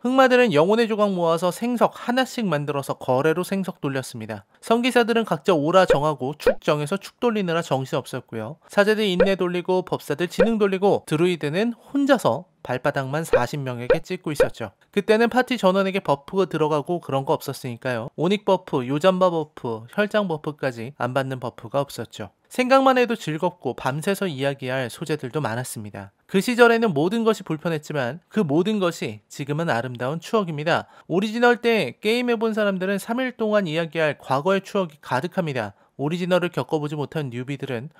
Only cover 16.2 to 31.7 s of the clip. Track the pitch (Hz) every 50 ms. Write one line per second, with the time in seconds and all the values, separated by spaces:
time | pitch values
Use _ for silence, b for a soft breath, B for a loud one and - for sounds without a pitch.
16.2 | - - - 190 185 - - 156 156 151 156 147 139 - 175 170 - - 139 175
17.2 | 139 143 156 131 - - 135 - - 131 120 113 - 131 127 113 110 139 - -
18.2 | 147 175 202 202 - - 190 180 - - - 147 123 120 139 147 147 190 185 185
19.2 | 185 185 170 165 151 151 - - - 123 113 110 113 120 - - 208 208 - 214
20.2 | 208 185 160 147 - 156 147 - - 135 120 117 113 120 143 - 123 123 127 139
21.2 | 131 131 135 127 - 117 - - - 113 - 139 143 - - - 143 - - -
22.2 | 107 101 _ _ _ - - - 254 247 269 269 269 269 262 254 247 214 233 208
23.2 | - - 151 156 180 180 - _ - 131 117 - - 135 127 151 156 202 196 190
24.2 | 202 185 147 131 135 139 143 131 135 127 127 135 131 113 - - 170 147 156 147
25.2 | - 123 113 156 147 113 110 120 127 - - 120 107 104 101 101 98 95 _ _
26.2 | _ - - 190 190 - 247 226 247 233 233 226 233 226 160 135 151 180 202 233
27.2 | 226 226 220 - 196 - 165 156 - 175 165 151 147 - 151 147 127 117 139 175
28.2 | _ _ - 214 214 151 139 160 185 208 214 208 185 170 160 - 180 135 107 104
29.2 | _ - - - 143 131 147 151 170 165 123 117 117 127 123 117 123 127 156 165
30.2 | - - - 226 202 165 160 143 151 170 156 113 - B B B B B 151 180
31.2 | 196 220 214 240 240 240 240 233 - 233